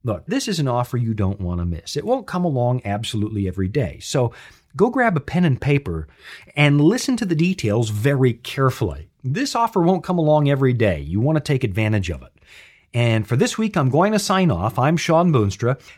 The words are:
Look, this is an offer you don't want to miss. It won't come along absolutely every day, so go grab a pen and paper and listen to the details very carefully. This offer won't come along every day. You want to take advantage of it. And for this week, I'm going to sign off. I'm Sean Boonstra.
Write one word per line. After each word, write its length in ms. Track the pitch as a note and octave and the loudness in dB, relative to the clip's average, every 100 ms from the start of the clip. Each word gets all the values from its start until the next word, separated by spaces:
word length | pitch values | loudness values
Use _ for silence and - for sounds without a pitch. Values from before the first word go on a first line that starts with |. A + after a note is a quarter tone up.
Look, 220 | B2 F2+ - | -4 -6 -4
this 220 | C4 B3 | -6 -4
is 100 | E3+ | -2
an 100 | C#3 | 0
offer 280 | B2 B2 B2 | -2 -2 -2
you 180 | A2+ | -2
don't 260 | G#2+ F#2+ G2 | 0 -2 -2
want 200 | F2 F2 | -4 -4
to 40 | |
miss. 320 | F2 E2 - C#3+ | -4 -6 -6 -8
It 80 | |
won't 220 | G3 B3+ - | -2 -4 -4
come 180 | F3+ | -2
along 380 | F3+ C3 A#2+ B2 | -2 0 0 -2
absolutely 640 | G2+ G2+ A2+ A2 G#2 A2 F#2+ | -2 -6 -4 -4 -4 -2 -4
every 220 | F2+ F#2 | -2 -2
day, 300 | B2+ G2 - | -2 -4 -8
so 320 | - C#3+ A#2+ - - - _ | -6 -2 -2 -4 -20 -20 _
go 160 | C#3 A3 | 0 0
grab 260 | C4 A#3+ D#3+ | 2 2 0
a 40 | |
pen 240 | - F3 | -2 0
and 160 | F3 B2 | 2 2
paper 480 | C#3+ C#3+ F#2+ D#2+ D#2 _ - - - - | 0 0 0 -8 -8 _ -20 -20 -12 0
and 240 | D3 C#3+ | 2 6
listen 360 | D3+ B3 - B3 | 4 2 -2 -2
to 80 | G3 | -2
the 100 | D#3+ | 0
details 540 | F3 F#3 G#2+ G#2+ A2 | 0 0 0 0 0
very 420 | G#2 C3 C#3 B2+ | 0 0 2 2
carefully. 760 | A#2+ - - C3+ - G2+ C#2+ D#2+ _ | 0 -8 0 0 0 -6 -6 -16 _
This 320 | C3 D#3+ C4+ | -6 -4 -2
offer 260 | A#3+ A#3 G3+ | -2 0 2
won't 220 | E3+ F#3 | 2 2
come 160 | - F3+ | 0 0
along 300 | D#3 D3+ C#3+ | 4 4 4
every 240 | C#3 C3+ | 4 2
day. 260 | A#2+ A2 D#2+ | 4 2 0
You 220 | C#2+ F#2+ | -2 -2
want 160 | C3 D#3 | 0 0
to 40 | |
take 220 | C#3 C#3 | 0 -2
advantage 480 | A#2 F#2 G#2+ G#2+ F#2 | -2 -2 0 0 -2
of 120 | C#2+ | -8
it. 100 | - _ _ - - _ _ | -12 _ _ -20 -20 _ _
And 360 | A#2+ A#2+ A2+ G#2 | -2 0 0 0
for 80 | B2 | 0
this 200 | G3 - | 0 0
week, 200 | A3 F3 | -2 0
I'm 140 | C3+ | 0
going 200 | C#3 G3+ | 2 2
to 80 | G#3+ | 0
sign 320 | G#3 F#3+ F3+ | 0 2 2
off. 260 | F2 G2+ A#2+ | 0 -2 0
I'm 200 | C3+ E3 | 0 0
Sean 360 | - D#3+ F3 | 2 2 4
Boonstra. 480 | C#3+ G2+ - A#2 C3+ - | 4 2 0 -2 -2 -8